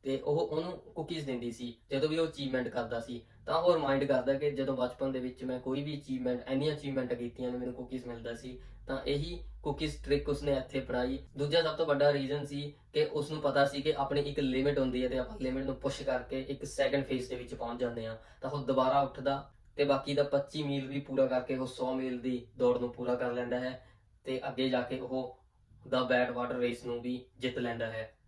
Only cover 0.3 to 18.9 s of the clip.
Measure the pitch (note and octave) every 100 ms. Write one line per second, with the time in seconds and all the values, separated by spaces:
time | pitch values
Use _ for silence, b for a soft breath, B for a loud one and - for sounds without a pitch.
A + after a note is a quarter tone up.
0.3 | D3+ D3 D3+ F3+ E3 - - D3+ D#3+ C3+
1.3 | B2 A#2+ A2+ B2 - _ C3+ D3+ D#3+ D#3+
2.3 | C#3+ C3+ B2+ A#2 B2 A2+ A#2 A#2 A#2 b
3.3 | b - - F3 D#3+ C#3 C3+ C#3 B2+ C3
4.3 | C#3 D3 C3+ C3+ B2+ B2 - C3+ C3 B2
5.3 | - B2+ B2+ C3 C#3 D3 C#3+ - B2+ B2
6.3 | A#2+ B2 C3+ D3+ D3 C#3+ C3 B2 A#2+ A#2+
7.3 | B2 B2 B2 B2 B2 B2 C3 A#2+ A#2 A#2
8.3 | A#2 B2+ B2+ B B - C3+ - C#3+ D#3
9.3 | E3+ - - D3 C#3+ D#3 C#3+ C3+ C#3 -
10.3 | C#3 C#3+ C3+ B2+ C3+ B2 B2 B2+ C3+ -
11.3 | C3+ C#3+ E3 D#3+ D#3 D#3 C#3 C#3+ C#3+ C3+
12.3 | D3 C#3+ C#3+ D3 B B D3+ D#3 D3+ D3+
13.3 | D3+ C#3+ C3+ C#3 C#3 D3 D3+ C3+ C#3+ C#3+
14.3 | C#3 C3+ C3 C#3 C#3 C3 B2 B2+ B2+ B2
15.3 | - B2+ C3 C3 C3 C3+ - C3+ B2+ B2
16.3 | C3 C3 C#3 C#3+ - C3 C#3 C3+ B2+ -
17.3 | B2 B2 - A#2 A#2+ B2 A#2 A2+ A2 B
18.3 | B C3 C#3 B2+ C3 C3